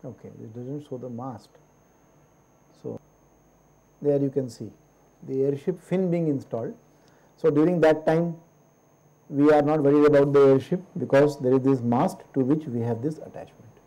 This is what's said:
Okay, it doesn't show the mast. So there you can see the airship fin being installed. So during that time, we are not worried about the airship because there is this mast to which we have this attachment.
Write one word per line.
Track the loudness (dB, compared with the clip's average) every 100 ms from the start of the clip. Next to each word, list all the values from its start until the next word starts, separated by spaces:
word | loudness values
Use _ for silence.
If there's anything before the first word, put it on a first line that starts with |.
Okay, | -18 -18 -20
it | -18 -18
doesn't | -14 -12 -12 -12
show | -14
the | -12
mast. | -12 -12 -14 _ _ _ _ _ _ _ _ _ _ _ _ _ _
So | -16 -16 _ _ _ _ _ _ _ _ _ _
there | -4 -2
you | -2
can | -4 -8
see | -12 -16 _ _ _ _ _ -8
the | -2
airship | -2 -2 -6 -8
fin | -4 -2 0
being | 0 -2
installed. | -4 -6 -8 -8 -14 _ _ _ _ _ _
So | 0
during | 2 2 4
that | 2 2
time, | 0 0 -2 -8 _ _ _ _ _ _ _ _ _
we | 0 4
are | 4
not | 2 0
worried | 2 4
about | 4 4 4
the | 6
airship | 6 4 0 -8 -8 -10
because | 0 2 2 0
there | 0
is | 2
this | 2 0
mast | 0 0 -2 -4 -8
to | -4
which | 0 -2
we | -2 -6
have | -4 -4
this | -6 -8
attachment. | -16 -18 -18 _ -20 _